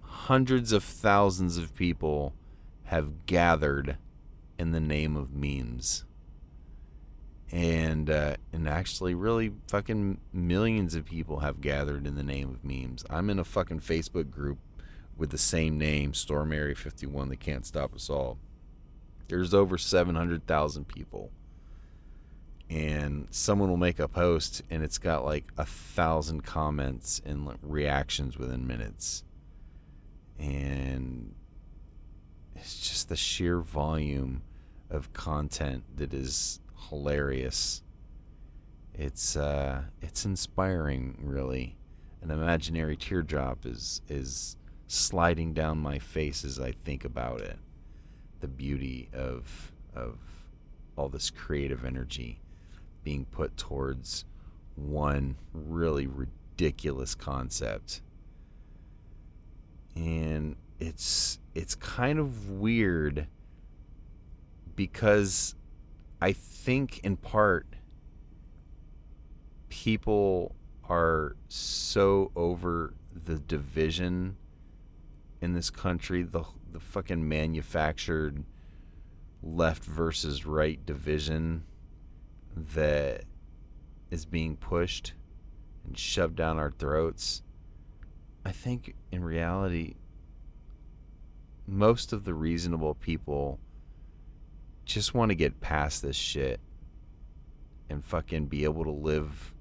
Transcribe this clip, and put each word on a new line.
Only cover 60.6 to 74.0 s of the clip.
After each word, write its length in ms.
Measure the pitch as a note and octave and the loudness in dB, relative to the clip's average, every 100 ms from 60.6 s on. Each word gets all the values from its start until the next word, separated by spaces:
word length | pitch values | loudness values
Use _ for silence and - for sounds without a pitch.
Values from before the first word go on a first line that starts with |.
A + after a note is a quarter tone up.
| - - | -12 -8
it's, 600 | E2 D#2+ - - - - - - | -8 -4 2 4 2 -2 -6 -6
it's 180 | - | -4
kind 460 | - - - B2+ D3+ | -6 -6 0 2 2
of 320 | C#3+ A#2 G2+ | 0 -4 -6
weird 760 | G2 G#2+ A#2 G2+ E2+ D2+ C#2+ D#2 - - - - - - - - - - - - - - - | 0 4 6 6 6 4 0 -4 -10 -20 -18 -20 -18 -18 -18 -18 -18 -18 -18 -18 -16 -12 -2
because 800 | F#2+ - G#2+ G#2 G2+ F2+ - - - - - - - - | -2 4 8 8 8 2 0 -4 -16 -18 -18 -18 -18 2
I 120 | F#2 | 2
think 680 | G2 - - - C3 C3+ - | 2 -4 -6 2 2 2 -2
in 180 | G2 G2 | -2 -2
part 480 | - G#2+ G#2 F2 - - - - - - - - - - - - - - - - - - - - - | 2 6 8 6 2 -14 -16 -18 -18 -18 -20 -18 -18 -18 -18 -18 -18 -18 -18 -18 -18 -18 -18 -18 -14
people 840 | - - A2 - G#2 G2+ F#2 F2 - - - - | -2 2 2 4 6 6 4 0 -6 -16 -18 0
are 480 | F2 E2 D#2+ D2 - - | 4 6 6 2 -4 -10
so 840 | - - - - G#2+ G2 G2 G2 - | -6 -2 0 2 6 8 8 6 2
over 580 | E2+ F2 F2 E2+ D#2+ - - - - | 2 2 2 0 0 -6 -14 -10 -4
the 140 | D#2+ | -4
division 1000 | C#2+ D#2+ C#2+ D#2 D#2 D#2+ | 0 -2 0 2 2 4